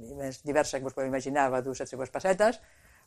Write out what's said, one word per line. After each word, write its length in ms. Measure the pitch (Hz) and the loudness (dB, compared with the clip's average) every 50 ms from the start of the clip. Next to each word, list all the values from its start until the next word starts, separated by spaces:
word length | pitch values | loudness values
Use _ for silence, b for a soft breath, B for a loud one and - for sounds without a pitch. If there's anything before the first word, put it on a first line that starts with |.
| 113 113 139 139 | -14 -14 -10 -8
més 220 | 139 135 127 - | -8 -8 -8 -8
diversa 380 | - 147 139 151 147 - - 135 | -4 0 2 2 2 2 0 -4
que 60 | 131 | -4
us 80 | 131 - | -4 -4
podeu 100 | - 135 131 | -2 -2 -2
imaginar, 400 | 131 135 123 139 135 147 139 131 | -2 -2 -2 0 2 2 2 4
va 120 | 131 131 | 2 0
dur 140 | 123 135 127 - | -2 -2 -4 -6
les 100 | 139 - | -6 -8
seues 220 | - 123 131 123 | -6 -8 -6 -6
pessetes, 480 | - 139 - 185 190 185 208 - - - b b b b b b b b b | -4 0 2 2 4 6 6 4 4 2 b b b b b b b b b